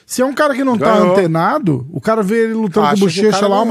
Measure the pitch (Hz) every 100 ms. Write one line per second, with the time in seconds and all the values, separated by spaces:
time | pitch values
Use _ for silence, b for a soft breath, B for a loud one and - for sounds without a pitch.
0 | - - 262 277 302 254 269 233 151 220
1 | 180 190 175 160 185 294 214 131 127 165
2 | 220 226 190 233 226 220 220 208 147 190
3 | 196 165 214 190 202 196 233